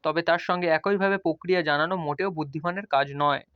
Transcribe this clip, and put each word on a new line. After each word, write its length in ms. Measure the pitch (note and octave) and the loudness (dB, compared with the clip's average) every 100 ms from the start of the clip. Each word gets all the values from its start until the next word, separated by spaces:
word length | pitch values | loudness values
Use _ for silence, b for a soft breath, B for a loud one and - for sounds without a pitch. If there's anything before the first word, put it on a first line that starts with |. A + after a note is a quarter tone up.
তবে 180 | D3+ D#3 | 0 -2
তার 200 | E3+ E3+ - | 2 0 2
সঙ্গে 200 | F3+ F3 | 0 2
একইভাবে 500 | D#3 G3 G3+ G3 G3 | 2 2 0 2 2
প্রক্রিয়া 440 | F3 D#3 E3+ F3+ | 0 -2 0 0
জানানো 340 | D#3 D3 D#3+ F#3+ | 2 0 0 -2
মোটেও 320 | D3+ C#3+ G3 | -4 -4 -4
বুদ্ধিমানের 540 | D#3+ D3 D3+ F3 F3+ G#3 | -4 -6 -4 -6 -6 -2
কাজ 200 | C#3 C#3 C#3+ | 0 0 0
নয়। 280 | D3 C#3 - | 0 0 -6